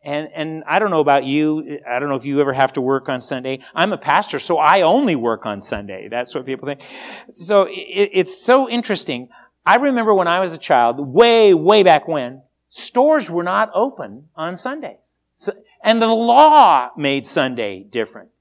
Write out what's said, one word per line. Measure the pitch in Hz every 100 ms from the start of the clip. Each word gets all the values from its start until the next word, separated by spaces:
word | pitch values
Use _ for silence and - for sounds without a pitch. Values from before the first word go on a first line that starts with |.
| 147
And, | 147 156 165
and | 156 160 156
I | 175
don't | 208
know | 165
about | 143 139
you. | 131 143 156 156 - 147 -
I | 123
don't | 143
know | 135
if | 131
you | 139
ever | 139
have | 131 135
to | -
work | 127 135 131
on | 131
Sunday. | - 135 127 131 -
I'm | - 180
a | 196
pastor, | - 156 208 143
so | - 165
I | 151 190
only | 160 226 277 147
work | 117 113 110
on | 101
Sunday. | - 107 101 95 107
That's | 117 123 147
what | 131
people | 131 131
think. | 139 - - - - -
So | - 170 202
it, | 190 185 - 185 202
it's | 190 180 -
so | - 254 262
interesting. | 240 233 196 - 123 123 _ _ _ 165
I | 220
remember | 285 247 220
when | 202 175
I | 175
was | 185
a | 160
child, | - 139 117 127
way, | 143 135 233 233 214 170
way | 160 214
back | 185 156 -
when, | 156 123 135 _ _ _
stores | - - 247 285 311 175
were | 170
not | 175 196 214
open | 185 226 - 120 110 151 -
on | 160 185
Sundays. | 254 302 214 104 _ _ _
So, | _ 208 - _ _
and | 208 226
the | 226
law | 226 233 240 311 302 220 143 123 -
made | 143 139 -
Sunday | 165 131 120 104 95
different. | 101 120 107 110 87 _